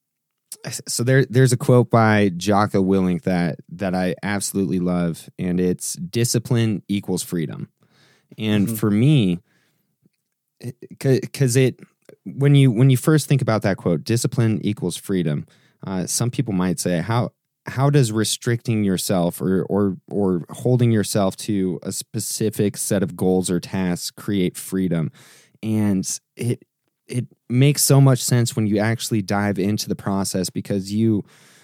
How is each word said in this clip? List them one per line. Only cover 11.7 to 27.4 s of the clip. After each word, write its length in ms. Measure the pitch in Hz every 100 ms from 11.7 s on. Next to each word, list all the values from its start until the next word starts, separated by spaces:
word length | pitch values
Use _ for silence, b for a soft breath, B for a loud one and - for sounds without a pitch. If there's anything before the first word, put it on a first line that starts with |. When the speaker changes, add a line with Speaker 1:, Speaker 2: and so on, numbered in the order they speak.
| - - _ _ -
Speaker 1:
when 320 | - 113 139 143
you, 160 | 135
when 180 | 107 135
you 60 | 127
first 320 | - 156 -
think 140 | 139
about 200 | 113 107
that 120 | 104 90
quote, 300 | - 80 -
"Discipline 560 | 117 - - 113 107
equals 320 | 98 104 92 -
freedom," 500 | - 95 80 73 80 b b b -
uh, 220 | 92 87
some 240 | - 120
people 220 | - 117
might 260 | 95 90 85
say, 200 | 92 87
"How, 300 | 92 117 110 - _ _ -
how 240 | 127 139
does 220 | 143 117
restricting 720 | 110 104 - - 117 - 110
yourself 580 | 101 92 - 98 85 -
or, 220 | 90 95
or, 340 | - 98 101 92 -
or 360 | 92 98 90 -
holding 420 | - 120 123 120
yourself 440 | 110 95 110 95 -
to 420 | - 101 92 87
a 100 | -
specific 840 | 95 - 117 - - 107 - 104 -
set 240 | - 104
of 140 | 92 90
goals 340 | 92 92 92
or 100 | 87
tasks 520 | - 98 92 87 -
create 440 | - - 101 90 -
freedom?" 560 | - 95 95 82 78 - b b b b
And 460 | 110 107 104 95 - - _ -
it, 280 | 117 - _ _ _ _ -
it 120 | 127 117 _